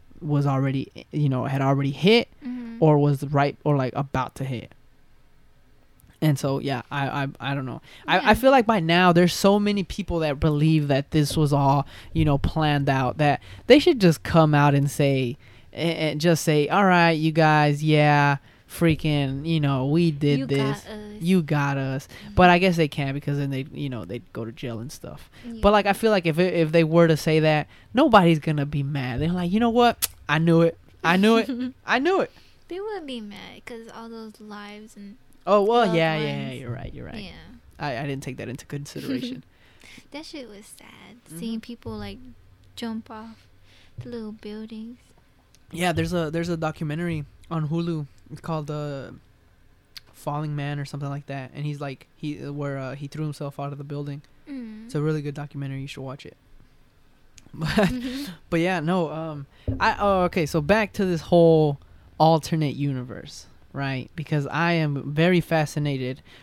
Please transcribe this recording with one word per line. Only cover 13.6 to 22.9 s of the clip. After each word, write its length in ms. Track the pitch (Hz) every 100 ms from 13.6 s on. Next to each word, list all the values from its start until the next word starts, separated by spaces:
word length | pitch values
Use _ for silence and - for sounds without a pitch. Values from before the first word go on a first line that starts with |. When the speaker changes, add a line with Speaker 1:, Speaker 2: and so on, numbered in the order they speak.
| -
Speaker 1:
they 140 | 277
should 200 | 320 277
just 220 | 185 156
come 320 | - 170 156
out 220 | 147 143 143
and 140 | 139
say, 440 | - 143 135 127 123 - - -
and, 240 | - 160 160
and 240 | 156 147
just 220 | 170 160
say, 240 | - 151 147
"All 180 | 180 196
right, 260 | 180 170
you 200 | 160 156
guys, 520 | 156 156 151 147 147
yeah, 540 | 156 151 147 147 143 139 - _ -
freaking, 800 | - 170 151 156 147 139 135 156
you 120 | 165
know, 280 | 143 135 135
we 240 | 160 170
did 280 | 147 147 139
Speaker 2:
You 60 | 135
Speaker 1:
this. 360 | 139 139 139
Speaker 2:
got 80 | -
us. 80 | - - -
Speaker 1:
You 200 | 165 185
got 360 | 147 151 143 139
us." 300 | 135 131 -
Speaker 2:
Mm-hmm. 260 | - - -
Speaker 1:
But 160 | 180
I 80 | 175
guess 180 | 185 170
they 100 |
can't 280 | 151